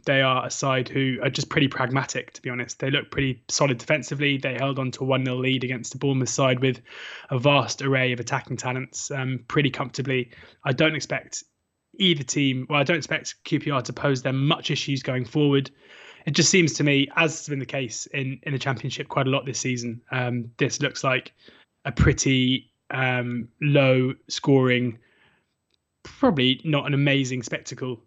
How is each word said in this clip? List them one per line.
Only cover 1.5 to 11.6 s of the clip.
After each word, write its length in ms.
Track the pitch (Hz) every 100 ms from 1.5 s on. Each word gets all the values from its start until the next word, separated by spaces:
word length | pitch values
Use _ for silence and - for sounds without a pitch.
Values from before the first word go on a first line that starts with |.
| 165 135
pragmatic, 680 | - 127 135 135 131 -
to 80 | -
be 80 | 131
honest. 280 | 123 120 -
They 120 | 135
look 200 | 143 -
pretty 320 | - 135 123 -
solid 300 | - 143 120
defensively. 580 | - 151 123 143 143 139
They 180 | 135 120
held 200 | 139 135
on 120 | 131
to 140 | -
a 20 | 131
one 180 | 131
nil 140 | 127 127
lead 260 | 127 131
against 280 | 127 127 -
the 60 | 135
Bournemouth 300 | 143 135 123
side 320 | - 135 127
with 220 | 131 123 - - - - -
a 80 | 131
vast 420 | 135 143 117 -
array 320 | 139 135 127
of 80 | 123
attacking 380 | 120 135 - 123
talents, 520 | 127 127 131 - -
um, 320 | 143 131 127 -
pretty 220 | 151 143
comfortably. 600 | - 139 - 135 131 123 - - _
I 80 | 151
don't 220 | 135 156
expect 480 | 156 - 135 - - - _